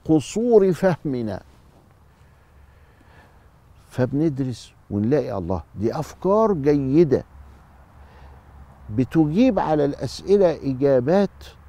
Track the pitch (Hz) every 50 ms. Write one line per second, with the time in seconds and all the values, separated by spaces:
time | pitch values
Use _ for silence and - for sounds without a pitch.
0 | - - 160 151 - - - 214 233 247 226 208 196 190 160 - 190 185 143 -
1 | - 151 131 123 113 107 95 - - - - - _ _ _ - _ _ _ _
2 | _ _ _ _ - _ _ _ _ _ _ - - _ _ - - _ _ _
3 | _ _ - - - - _ _ _ _ _ _ _ _ - - - - - 131
4 | 123 123 131 143 160 165 135 131 135 131 113 - - - _ _ _ - 101 101
5 | 107 120 147 143 127 127 107 98 85 85 95 87 - - - 92 104 113 107 160
6 | 139 - - - - 185 202 220 226 208 196 147 135 147 147 143 135 131 139 165
7 | 175 139 123 90 - - - - - - - - - - - - - - - -
8 | - - - - - - - - - - - - - - - - - - 107 123
9 | 127 - - 160 156 147 156 208 262 262 196 190 - 156 156 151 143 143 135 -
10 | 135 127 - - 151 170 202 202 190 165 147 - - 139 131 123 139 139 135 123
11 | 123 147 180 202 196 - - - - - - - -